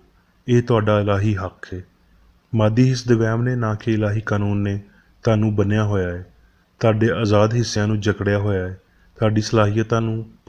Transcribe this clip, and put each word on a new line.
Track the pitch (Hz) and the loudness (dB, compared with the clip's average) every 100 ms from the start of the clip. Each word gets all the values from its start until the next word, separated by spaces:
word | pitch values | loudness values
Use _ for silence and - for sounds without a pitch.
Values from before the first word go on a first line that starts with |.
| _ _ _ _ - | _ _ _ _ 0
ਇਹ | 120 | 0
ਤੁਹਾਡਾ | 120 117 104 104 | 2 2 2 2
ਇਲਾਹੀ | 104 98 107 98 | 2 0 0 -2
ਹੱਕ | 95 - - | -6 -10 -14
ਹੈ। | 90 - _ _ _ _ _ _ 110 | -14 -14 _ _ _ _ _ _ 0
ਮਾਦੀ | 107 110 127 | 2 4 2
ਹਿੱਸ | 127 117 | 2 2
ਦੇ | 113 | 2
ਵਹਿਮ | 110 113 | 2 0
ਨੇ, | 123 127 | -2 -2
ਨਾ | 113 107 | -2 -4
ਕਿ | - | -2
ਇਲਾਹੀ | 107 104 107 | 0 0 -2
ਕਾਨੂੰਨ | 107 104 101 101 | -2 -2 0 0
ਨੇ, | 101 98 - _ _ _ | -2 -4 -8 _ _ _
ਤੁਹਾਨੂੰ | - 110 107 104 | 0 2 2 0
ਬੰਨ੍ਹਿਆ | 101 107 | 0 0
ਹੋਇਆ | 107 101 90 | 0 -2 -4
ਹੈ, | 87 92 _ _ _ _ - | -6 -12 _ _ _ _ -2
ਤੁਹਾਡੇ | 113 110 113 | 0 2 0
ਆਜ਼ਾਦ | 82 110 104 107 | 0 2 2 2
ਹਿੱਸਿਆਂ | 120 110 107 104 | 0 -2 -2 -2
ਨੂੰ | 107 | -2
ਜਕੜਿਆ | 104 95 101 101 | -2 -2 -2 -2
ਹੋਇਆ | 104 95 90 | -2 -4 -6
ਹੈ, | 92 _ _ _ - | -10 _ _ _ -4
ਤੁਹਾਡੀ | 110 110 | 0 0
ਸਲਾਹੀਅਤਾਂ | 107 113 104 107 113 113 | 0 2 2 0 -2 -2
ਨੂੰ | 113 110 110 - | -2 -6 -10 -18